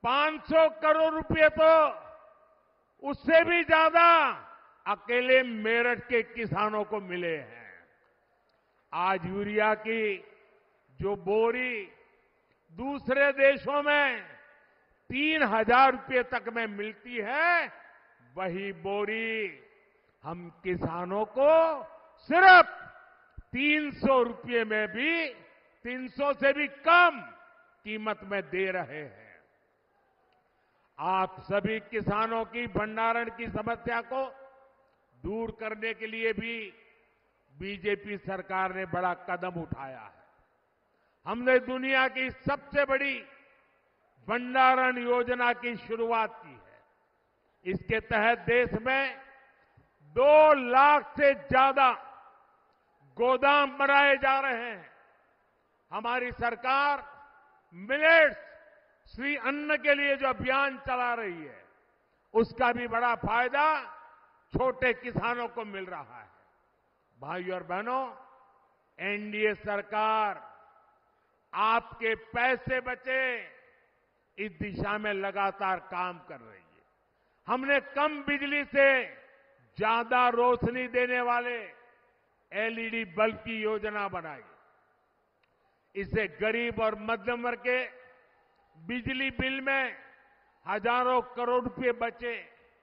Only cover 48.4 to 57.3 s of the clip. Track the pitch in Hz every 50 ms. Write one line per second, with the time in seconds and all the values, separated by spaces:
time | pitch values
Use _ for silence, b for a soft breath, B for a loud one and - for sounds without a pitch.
48.4 | 233 226 233 247 247 233 - 220 226 254 262 269 269 262 240 - - - - -
49.4 | _ _ _ _ _ _ _ _ _ _ _ _ _ - - 233 262 285 302 311
50.4 | 311 311 302 277 254 240 240 262 277 294 302 285 - - - - 294 277 277 -
51.4 | - - 254 254 262 269 262 277 269 254 226 - - - - - - - _ _
52.4 | _ _ _ _ _ _ _ _ _ _ _ _ _ _ _ - 233 254 262 254
53.4 | 262 277 285 294 285 277 262 269 277 277 277 277 285 285 277 269 269 269 269 269
54.4 | 269 269 247 226 240 240 220 185 160 139 - _ _ _ _ _ _ _ _ _
55.4 | _ _ _ _ _ _ _ _ _ _ 165 202 220 233 240 254 247 247 233 -
56.4 | 233 233 233 233 240 254 262 277 285 285 285 269 269 - - - - -